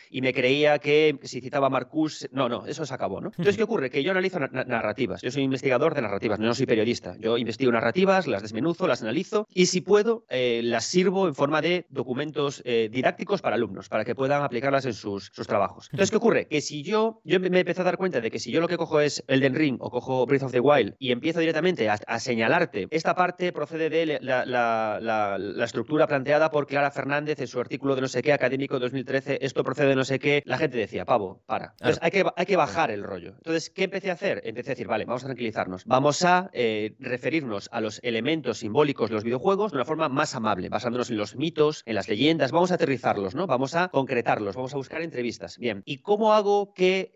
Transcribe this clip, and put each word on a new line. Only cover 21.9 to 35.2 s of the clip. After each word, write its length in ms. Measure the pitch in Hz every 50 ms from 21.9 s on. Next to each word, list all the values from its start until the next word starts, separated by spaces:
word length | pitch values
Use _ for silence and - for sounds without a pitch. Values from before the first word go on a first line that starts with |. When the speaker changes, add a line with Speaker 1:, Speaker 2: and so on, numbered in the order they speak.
| 104 107 -
Speaker 1:
a 120 | - 113 117
señalarte, 680 | - 131 120 113 113 113 151 175 170 - - 104 92 -
esta 240 | - 165 - 180 170
parte 360 | - 180 180 175 - 180 180
procede 380 | 170 170 147 143 170 160 160 156
de 300 | 151 165 170 156 147 -
la, 240 | - 131 131 123 -
la, 540 | - 123 120 120 117 113 110 110 107 104 92
la, 360 | 107 113 110 107 104 101 98
la 280 | 95 92 101 - 101 120
estructura 420 | 117 - 127 113 - 147 156 156
planteada 420 | 147 147 139 127 135 151 151 156 156
por 160 | 151 147 143
Clara 240 | - 135 143 143 139
Fernández 480 | - 143 127 135 143 147 151 147 151 -
en 80 | 135
su 120 | 117 - 123
artículo 360 | 117 - 147 127 135 135 135
de 60 | 127
no 60 | 131
sé 140 | 131 131 127
qué 120 | 120 147 143
académico 460 | 139 135 123 135 135 139 - - 131
dos 140 | 123 127 135
mil 120 | 135 123
trece, 320 | 135 127 135 135 143 135 -
esto 220 | 139 131 - 170 135
procede 260 | 131 131 - 147 139
de 60 | 135
no 80 | 131 131
sé 160 | 131 135 127
qué, 220 | - 147 143 143 -
la 120 | - 131
gente 200 | 127 156 147 120
decía, 280 | 120 104 - - 98 92
"Pavo, 380 | - 131 113 98 92 98 - _
para". 300 | - 113 98 82 - - -
Entonces, 200 | - 120 160 151
Speaker 2:
Claro. 60 | -
Speaker 1:
hay 60 | 170
que 120 | - 196 170
ba-, 100 | - -
hay 100 | - 180
que 100 | 180 196
bajar 360 | 170 147 139 - 170 156 131
el 120 | 107 101 95
rollo. 260 | 95 95 87 85 87 98
Entonces, 320 | - - - 165 165 160 -
¿qué 140 | _ - 190
empecé 260 | 185 180 190 185 190
a 40 | 175
hacer? 280 | - - 190 123 - -
Empecé 280 | - - - 117 135
a 20 | 131
decir, 140 | - 110
"Vale, 180 | 98 113 107 95
vamos 180 | - 117 127